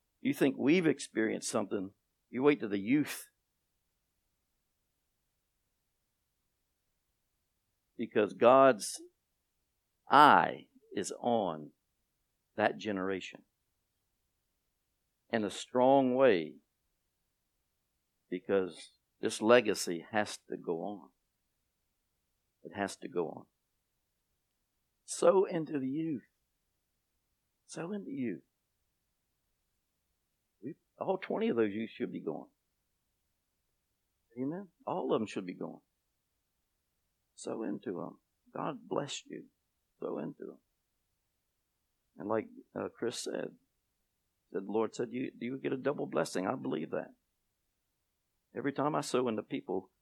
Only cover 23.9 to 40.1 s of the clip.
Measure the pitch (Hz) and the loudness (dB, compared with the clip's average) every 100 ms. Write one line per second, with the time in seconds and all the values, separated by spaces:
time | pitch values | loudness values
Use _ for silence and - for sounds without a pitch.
23.9 | _ _ _ _ _ _ _ _ _ _ | _ _ _ _ _ _ _ _ _ _
24.9 | _ - - 170 190 - 175 156 151 131 | _ -14 2 6 6 4 0 -2 -4 -2
25.9 | 147 165 127 - _ _ _ _ _ _ | -4 -4 -6 -10 _ _ _ _ _ _
26.9 | _ _ _ _ _ _ _ - - 165 | _ _ _ _ _ _ _ -14 -10 -8
27.9 | 208 165 143 120 80 - _ _ _ _ | -8 -8 -4 -4 -4 -10 _ _ _ _
28.9 | _ _ _ _ _ _ _ _ _ _ | _ _ _ _ _ _ _ _ _ _
29.9 | _ _ _ _ _ _ _ 117 - _ | _ _ _ _ _ _ _ -14 -14 _
30.9 | - 139 190 - 185 226 117 110 104 113 | -8 -4 -4 -4 -2 2 2 2 0 -6
31.9 | - 120 - - 71 - _ _ _ _ | -6 -8 -6 -6 -8 -10 _ _ _ _
32.9 | _ _ _ _ _ _ _ _ _ _ | _ _ _ _ _ _ _ _ _ _
33.9 | _ _ _ _ 120 135 175 196 _ - | _ _ _ _ -8 -6 -8 -12 _ -6
34.9 | 170 262 151 107 - 90 - 85 - _ | -4 0 0 0 -6 -8 -8 -10 -12 _
35.9 | _ _ _ _ _ _ _ _ _ _ | _ _ _ _ _ _ _ _ _ _
36.9 | _ _ _ _ - - - 113 202 - | _ _ _ _ -14 -8 -6 -6 -6 -8
37.9 | 87 82 - _ _ _ - 165 139 180 | -8 -8 -12 _ _ _ -8 -6 -8 -6
38.9 | - 143 - - - - _ _ _ _ | -4 -4 -8 -12 -16 -16 _ _ _ _
39.9 | _ 156 | _ -6